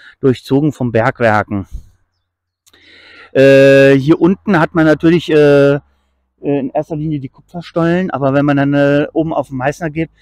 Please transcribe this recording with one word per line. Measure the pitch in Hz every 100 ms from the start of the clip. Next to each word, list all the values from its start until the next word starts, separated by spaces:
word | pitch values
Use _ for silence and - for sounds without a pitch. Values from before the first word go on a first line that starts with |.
| - -
durchzogen | 135 120 - 135 151
von | - 123
Bergwerken. | 107 120 - 117 107 98 101 95 - - _ _ _ _ _ _ _ _ _ _ _ _ - -
Äh, | - 135 135 139 139 139
hier | 139 135 170
unten | 165 196 - 180
hat | 160 170
man | 160
natürlich, | 151 165 170 -
äh, | 156 147 143 143 143 - _ _ _ _ _
äh, | - 143
in | 135
erster | - 151 156
Linie | 156 151
die | 131
Kupferstollen, | _ _ 175 160 - 165 175 185
aber | 131 139 139
wenn | 143
man | 143
dann, | 139 143
äh, | 143 143 147
oben | 156 160
auf | 151 139
den | 135
Meißner | 131 - 170
geht, | 147 160 _